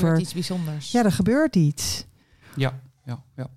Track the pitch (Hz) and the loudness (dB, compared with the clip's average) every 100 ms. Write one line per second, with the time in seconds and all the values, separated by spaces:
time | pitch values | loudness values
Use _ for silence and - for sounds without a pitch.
0 | 170 160 143 170 175 180 160 151 - 240 | 2 2 0 -4 -6 -4 -6 -8 -2 2
1 | 214 - 190 269 311 185 151 - - - | 2 2 2 2 2 4 2 0 -4 -6
2 | - _ _ _ - - 135 131 - _ | -10 _ _ _ -12 -4 -4 -6 -16 _
3 | 127 120 - - 127 | -14 -14 -14 -14 -14